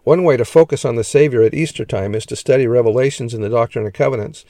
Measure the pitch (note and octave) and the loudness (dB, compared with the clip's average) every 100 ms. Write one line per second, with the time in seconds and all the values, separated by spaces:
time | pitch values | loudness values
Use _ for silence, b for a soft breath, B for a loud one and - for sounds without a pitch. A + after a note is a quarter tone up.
0 | - E3+ F3 B2+ A#2+ D#3+ D#3+ C#3 C3 A#2 | 0 2 2 0 2 4 4 0 -4 -4
1 | A2 C#3+ D3 B2 A2 - D#3 - A2 G2+ | 0 2 2 4 2 0 -4 -6 -6 -6
2 | G2 A2 - - - C3 A#2+ A#2+ A#2 A2+ | -4 -6 -8 -6 0 2 2 2 2 2
3 | C#3 - A#2+ A2+ G#2 A#2 A#2 - G#2+ - | 0 -4 -8 -8 -4 -2 -2 -4 -8 -2
4 | C#3 B2+ G#2 - - | -2 -2 -6 -12 -20